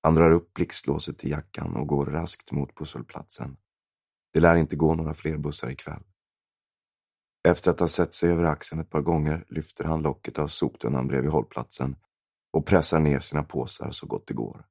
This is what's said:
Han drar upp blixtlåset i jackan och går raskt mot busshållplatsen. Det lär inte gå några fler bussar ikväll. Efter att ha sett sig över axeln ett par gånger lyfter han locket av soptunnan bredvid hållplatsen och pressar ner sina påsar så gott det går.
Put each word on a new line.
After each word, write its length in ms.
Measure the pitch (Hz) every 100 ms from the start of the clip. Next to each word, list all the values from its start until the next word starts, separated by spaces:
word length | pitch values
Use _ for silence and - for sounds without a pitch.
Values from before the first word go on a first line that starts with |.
Han 120 | 80
drar 160 | 80 82
upp 240 | 85 -
blixtlåset 680 | - 87 - - 76 - -
i 60 | -
jackan 460 | 73 - - 85 85
och 100 | 71
går 200 | 71 71
raskt 460 | 76 82 - -
mot 220 | 71 69
busshållplatsen. 800 | - 80 - 60 - - - 65 67 _ _ _ _ _ _ _
Det 80 | 78
lär 160 | 85 85
inte 200 | 78 76
gå 180 | 78
några 200 | 80 80
fler 220 | 78 80 76
bussar 340 | 76 73 -
ikväll. 320 | - - 73 - _ _ _ _ _ _ _ _ _ _ _ _ _ 87
Efter 220 | 87 92
att 100 | 82
ha 80 | 85
sett 260 | - 85
sig 160 | - 85
över 140 | 85
axeln 360 | 85 76 - 80
ett 100 | 80
par 100 | 78
gånger 440 | 73 82 76 78 -
lyfter 360 | 78 76 -
han 180 | 82 80
locket 360 | 76 65 - -
av 80 | 73
soptunnan 600 | - 69 - 60 65 65
bredvid 240 | 67 67
hållplatsen 680 | 76 - - 62 - 65 67 _ _ _ _ _
och 140 | 80 78
pressar 340 | 92 78 80
ner 200 | 76 69
sina 220 | - 76
påsar 480 | 73 - 62 - -
så 160 | - -
gott 200 | - -
det 80 |
går. 320 | - 53 - -